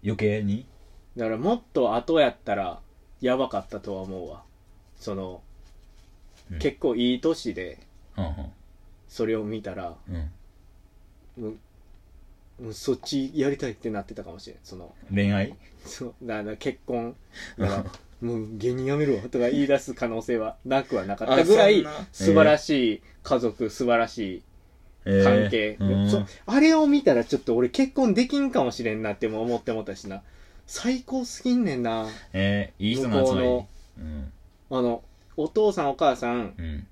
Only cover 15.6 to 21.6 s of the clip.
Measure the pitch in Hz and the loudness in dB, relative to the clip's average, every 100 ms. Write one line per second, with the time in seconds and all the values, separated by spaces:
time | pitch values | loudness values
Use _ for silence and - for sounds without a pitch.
15.6 | - - - - 127 - 123 107 104 107 | -20 -20 -20 -12 -12 -12 -8 -8 -8 -6
16.6 | 139 123 - 120 117 123 - - - - | -6 -8 -6 -6 -6 -12 -20 -18 -18 -4
17.6 | 95 98 101 - - - 117 117 107 110 | -2 -2 -6 -12 -20 -8 -6 -4 -6 -4
18.6 | 113 127 131 143 151 113 117 127 120 147 | -2 -2 -2 0 2 0 -2 0 0 2
19.6 | 139 139 - 123 120 113 110 120 110 - | 2 2 0 -6 -4 -4 -2 -2 -2 -8
20.6 | 127 135 131 117 95 101 113 165 165 214 | -2 -2 0 -4 -4 -4 2 4 8 8